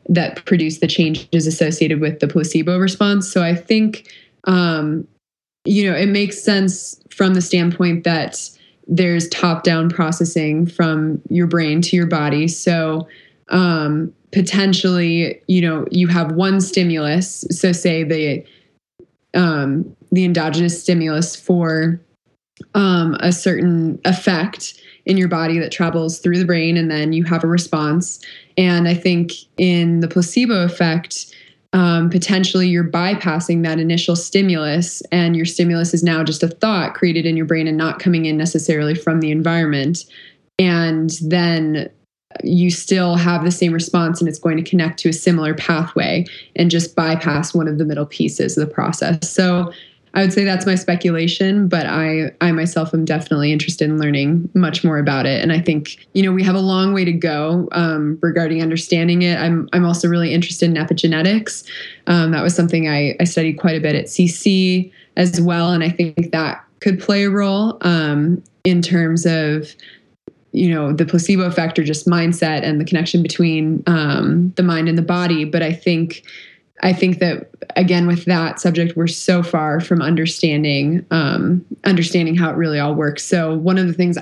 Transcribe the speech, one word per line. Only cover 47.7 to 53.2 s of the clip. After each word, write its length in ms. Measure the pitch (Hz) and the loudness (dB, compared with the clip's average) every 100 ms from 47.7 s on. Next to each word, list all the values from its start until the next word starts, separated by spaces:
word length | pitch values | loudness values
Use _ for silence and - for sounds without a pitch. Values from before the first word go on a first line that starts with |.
| 151 | 0
the 60 | |
middle 220 | 151 147 147 | -2 -2 -4
pieces 520 | - 156 147 139 - | -2 -4 -2 -4 -2
of 80 | 151 | -4
the 80 | |
process. 560 | - - 170 160 165 175 | -2 -4 -2 -2 -2 -2
So 440 | - 185 180 175 - - _ _ | 0 2 2 -2 -8 -20 _ _
I 80 | 190 | 0
would 100 | 196 | 0
say 140 | 190 196 | 2 0
that's 200 | 185 196 | 0 0
my 100 | 185 | 0
speculation, 920 | - 175 180 165 170 - 190 202 190 | 0 -2 0 0 0 0 0 2 2
but 180 | 170 139 | 0 -2
I, 460 | 151 160 160 156 - | -2 -2 -2 -4 -2
I 140 | 175 | 0
myself 400 | 160 165 165 160 | 0 0 -2 -2
am 100 | 165 | -2
definitely 480 | 160 156 | 0 -2